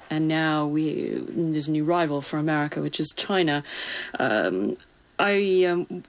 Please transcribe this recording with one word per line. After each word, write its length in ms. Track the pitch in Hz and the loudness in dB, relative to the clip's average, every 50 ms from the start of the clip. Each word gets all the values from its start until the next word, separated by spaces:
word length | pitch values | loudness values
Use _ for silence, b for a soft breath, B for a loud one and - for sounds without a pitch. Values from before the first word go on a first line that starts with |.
| - - | -8 -4
and 180 | - 156 160 156 | -2 0 2 2
now 380 | 156 160 160 160 151 151 147 | 2 2 2 2 2 2 0
we, 580 | 147 147 151 156 156 - - - - - 64 - | 0 0 0 0 0 -2 -2 -2 -2 -4 -4 -6
there's 420 | - - - 170 160 156 156 147 147 | -4 -2 0 0 0 0 0 0 0
a 20 | |
new 140 | 156 151 151 | 0 2 2
rival 360 | 156 175 175 170 156 147 143 | 2 2 2 2 2 0 -2
for 180 | 143 - - 151 | -2 -2 -2 -2
America, 440 | 151 160 156 151 147 147 - 151 147 | 0 0 2 0 0 -2 -2 -4 -4
which 180 | 147 - - | -4 -2 -2
is 100 | 156 147 - | -4 -4 -4
China. 480 | - - - 202 190 180 156 143 143 143 B B B B B B B B B B - | -4 -4 0 2 2 2 2 2 0 -2 B B B B B B B B B B -2
Um, 580 | - 127 - 107 82 90 90 92 101 151 - - - - _ _ _ _ _ - | 0 2 2 2 2 2 0 0 0 -2 -2 -4 -8 -16 _ _ _ _ _ -2
I, 460 | 180 202 202 196 202 196 185 185 180 | 0 2 2 2 2 4 4 4 4
um, 400 | 180 175 175 175 - - 180 - | 4 2 0 -2 -4 -6 -10 -10